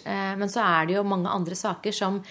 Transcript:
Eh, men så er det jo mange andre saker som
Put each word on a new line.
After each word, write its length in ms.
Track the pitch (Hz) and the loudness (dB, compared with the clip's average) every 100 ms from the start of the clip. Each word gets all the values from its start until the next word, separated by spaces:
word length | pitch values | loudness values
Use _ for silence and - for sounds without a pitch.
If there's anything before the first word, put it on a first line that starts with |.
| - | -4
Eh, 300 | 196 196 196 | -4 -2 -2
men 100 | 202 | -2
så 160 | 208 | 2
er 240 | 208 170 160 | 4 4 4
det 80 | 190 | 2
jo 80 | |
mange 240 | 202 190 175 | 2 0 0
andre 280 | 196 170 180 | 0 -2 -2
saker 360 | 214 180 214 | -4 -4 -4
som 320 | 208 190 196 196 | -2 -2 -2 -6